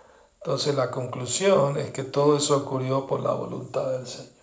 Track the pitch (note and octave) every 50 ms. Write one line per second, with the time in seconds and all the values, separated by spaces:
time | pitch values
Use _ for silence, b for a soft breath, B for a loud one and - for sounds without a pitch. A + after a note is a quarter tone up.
0 | B B B B B B B B - D#3+ C#3 B2+ - D3 C3+ C3+ B2+ - - C#3
1 | B2 A#2+ - B2+ B2 - - - F#3+ G3 F#3 D3+ C#3 C#3+ D3 C#3+ C3 - - C3+
2 | C3 - - C#3+ D3 D3 D3 C#3 C#3 - C#3+ C#3 C#3 - C3 B2+ B2+ C3 C3+ C3+
3 | - - - C3+ - C3 B2+ - - A#2+ B2+ C3 B2+ - - C3 C3+ C3 B2+ B2
4 | - - - - - - _ _